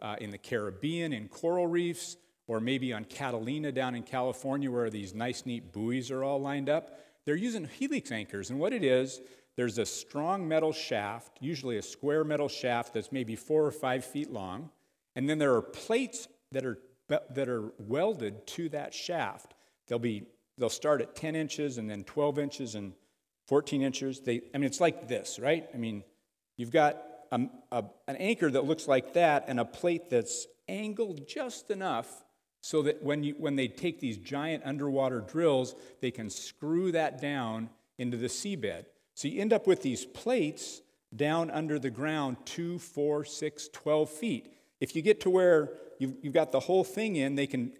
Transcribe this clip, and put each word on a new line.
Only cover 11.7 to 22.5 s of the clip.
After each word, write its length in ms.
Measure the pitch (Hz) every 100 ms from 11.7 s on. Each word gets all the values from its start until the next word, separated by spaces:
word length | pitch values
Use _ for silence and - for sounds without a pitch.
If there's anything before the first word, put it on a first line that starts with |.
| 110
a 60 |
square 420 | - - 143 156
metal 240 | 151 147 143
shaft 460 | - 127 120 117
that's 180 | 113 101
maybe 240 | 135 113 110
four 280 | - 156
or 60 | 151
five 340 | - 127 127
feet 260 | - 143 147
long. 400 | 117 95 98 160 _ _ _ _
And 140 | 127 139
then 100 | 156
there 160 | 143
are 80 | 120
plates 640 | - - - 226 262 - - _ _
that 120 | 135
are, 140 | 131 113 - _ -
that 400 | 147 - 131 127
are 240 | 120 107 -
welded 680 | 104 139 202 185 107 104 -
to 220 | - 165
that 220 | 147 139
shaft. 600 | - - 170 110 90 - - _ _ _
They'll 120 | 117
be, 260 | 117 104 - _ _ -
they'll 120 | 117
start 300 | - 151 143
at 140 | -
ten 220 | - 160 160
inches 420 | 151 - 147 123
and 100 | 107
then 140 | 104
twelve 340 | 98 - 147 143
inches 360 | 143